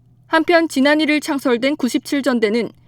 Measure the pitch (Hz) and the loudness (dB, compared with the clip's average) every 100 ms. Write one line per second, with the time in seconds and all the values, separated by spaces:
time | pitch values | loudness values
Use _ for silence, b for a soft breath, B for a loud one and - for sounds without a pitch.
0 | _ _ - 320 320 339 330 269 277 302 | _ _ -2 0 2 2 2 2 2 2
1 | 302 302 302 294 277 240 269 302 233 294 | 2 0 -2 -4 -2 0 -2 -2 -2 -4
2 | - 285 262 233 240 233 202 - | -4 -2 0 0 0 -2 -4 -10